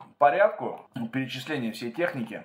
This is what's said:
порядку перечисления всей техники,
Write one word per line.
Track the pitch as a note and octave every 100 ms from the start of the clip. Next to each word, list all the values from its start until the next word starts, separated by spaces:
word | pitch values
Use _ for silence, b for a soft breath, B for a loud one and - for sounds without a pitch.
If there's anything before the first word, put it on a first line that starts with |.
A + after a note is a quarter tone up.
| - -
порядку | C#3+ E3+ G#3 - A#2 - - C3+ A2+
перечисления | C3+ C3 C3 C#3+ D3 A2+
всей | G#2+ A#2+
техники, | C3+ F3 C3+ A2 G2